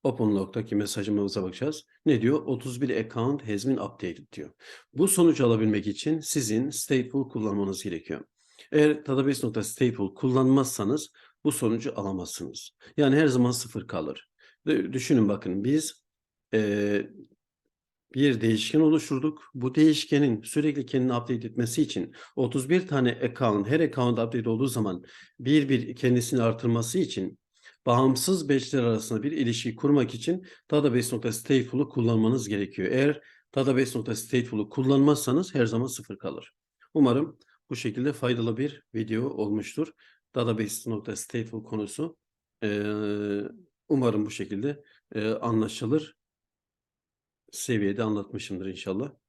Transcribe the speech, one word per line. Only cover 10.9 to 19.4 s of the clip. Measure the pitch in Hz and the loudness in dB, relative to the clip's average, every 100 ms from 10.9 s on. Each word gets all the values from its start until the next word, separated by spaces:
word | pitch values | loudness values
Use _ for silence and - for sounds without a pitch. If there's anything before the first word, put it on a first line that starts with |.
| 151 - _ - _ | -2 -4 _ -20 _
bu | 151 | -2
sonucu | - 117 113 113 - | 0 -2 -2 -4 -6
alamazsınız. | 98 95 87 - 78 - - _ - - | -6 -6 -8 -10 -10 -12 -20 _ -12 2
Yani | 143 143 | 4 6
her | 156 | 4
zaman | 127 123 | 4 2
sıfır | 120 - 110 - | 0 -6 -10 -8
kalır. | 90 76 - _ _ _ _ - | -6 -6 -10 _ _ _ _ -2
Dü-, | 156 - | -2 0
düşünün | 131 - 135 104 | -4 2 4 4
bakın | 98 95 95 | 0 -4 -4
biz, | 110 151 156 - _ _ _ _ _ | 0 0 -2 -12 _ _ _ _ _
e, | 110 107 104 104 101 - - - _ _ _ _ _ _ _ _ | 0 2 0 2 0 -2 -12 -20 _ _ _ _ _ _ _ _
bir | 131 143 113 | 0 2 2
değişken | 113 107 - 151 | 2 0 2 4
oluşturduk. | 156 156 151 135 156 151 | 4 4 0 -2 -2 -4